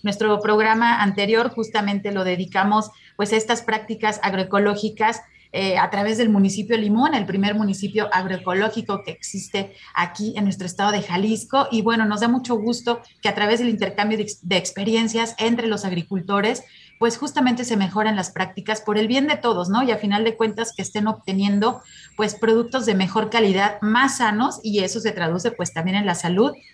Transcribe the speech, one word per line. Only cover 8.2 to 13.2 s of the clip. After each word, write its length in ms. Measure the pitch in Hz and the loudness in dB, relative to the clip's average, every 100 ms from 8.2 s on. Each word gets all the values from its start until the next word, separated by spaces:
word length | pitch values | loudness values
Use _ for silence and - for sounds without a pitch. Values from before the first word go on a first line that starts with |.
| 180 180 185 185 220 220 - 196 170 | -2 -4 -2 0 0 -2 -6 -6 -8
que 60 | |
existe 640 | 165 - 196 - 202 196 - - | -12 -10 -10 -6 -6 -6 -12 -8
aquí 400 | - 175 - 208 214 | -4 -4 -4 -8 -2
en 80 | |
nuestro 240 | 202 185 180 | -2 -2 -6
estado 240 | - 202 | -2 0
de 100 | 208 | 0
Jalisco. 680 | - 175 214 220 - 269 269 | -2 -2 0 -2 0 0 0
Y 100 | 226 | 0
bueno, 220 | 214 226 | 2 2
nos 160 | 214 208 | 0 2
da 80 | 233 | 2
mucho 280 | 254 240 226 | 0 0 -2
gusto 440 | 220 240 233 240 - _ | -2 -2 -2 -4 -6 _